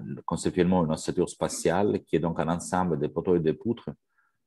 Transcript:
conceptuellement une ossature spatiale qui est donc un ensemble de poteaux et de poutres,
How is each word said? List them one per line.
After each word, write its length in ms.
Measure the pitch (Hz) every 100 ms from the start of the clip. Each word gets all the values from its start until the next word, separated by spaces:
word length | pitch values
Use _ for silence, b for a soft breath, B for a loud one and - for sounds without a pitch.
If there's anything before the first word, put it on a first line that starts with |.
| 71 69 -
conceptuellement 580 | 82 - 92 87 92
une 80 | 78
ossature 380 | 78 - 90 82
spatiale 760 | - 78 - 85 87 104 -
qui 120 | - 82
est 40 |
donc 200 | 82 82
un 100 | 80
ensemble 500 | 85 - 92 90 73
de 60 | 73
poteaux 300 | 82 87 87
et 40 |
de 120 | 78
poutres, 400 | 76 113 117 - - _ _ _ _